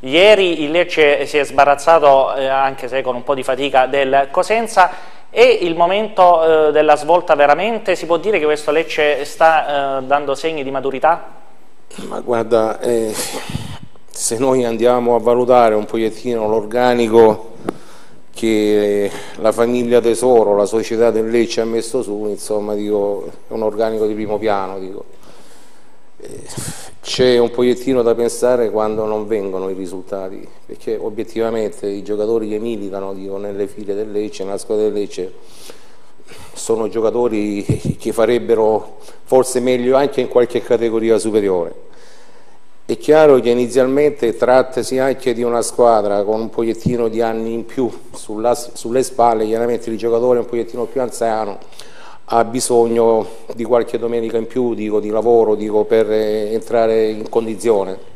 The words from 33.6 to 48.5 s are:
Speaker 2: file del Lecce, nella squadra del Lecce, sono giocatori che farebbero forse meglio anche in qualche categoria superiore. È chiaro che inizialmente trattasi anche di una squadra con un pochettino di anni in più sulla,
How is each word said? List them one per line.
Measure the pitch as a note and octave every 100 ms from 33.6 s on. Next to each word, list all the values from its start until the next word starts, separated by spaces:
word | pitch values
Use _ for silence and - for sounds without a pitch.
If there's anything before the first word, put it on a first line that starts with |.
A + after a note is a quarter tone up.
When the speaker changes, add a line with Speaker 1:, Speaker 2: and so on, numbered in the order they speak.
| G2+
Speaker 2:
file | - G2+
del | G2 G#2+
Lecce, | G2+ G#2+ -
nella | F#2+ G2
squadra | - G#2+
del | G#2+
Lecce, | G#2 G2+ - F#2 - - - - - - - - - - - -
sono | - - A2+ A2
giocatori | A2+ A2 G#2+ A#2+ G#2+ G#2 G2+ G2 A2+ - -
che | A#2
farebbero | A2 A2 A#2+ G#2 A2+ A2 G#2+ - - - -
forse | - B2+ A#2+ B2
meglio | B2 B2+ A#2+ C3
anche | C#3+ C#3
in | B2
qualche | B2 A#2 A#2+
categoria | - A#2 A#2 A2+ A2+ G#2+
superiore. | A2 G#2+ G2+ F2+ E2+ - - - - - - - - - - -
È | - A#2+
chiaro | - D3+ D#3 C3
che | A#2
inizialmente | A#2+ B2 A#2+ C3 C3+ D3 D3 A#2 G#2
trattasi | A#2+ C3 B2+ - A2 C3
anche | C3 C3 -
di | A#2
una | A#2+ A#2+
squadra | A2 - A#2+ A2+ G#2 G2+
con | G2+ A2
un | A2+
pochettino | - A#2 A2 - A#2+ A2+
di | A2+
anni | A2+ A2+ A2+
in | A#2
più | A2+ - A#2+ - -
sulla, | - - G#2+ A#2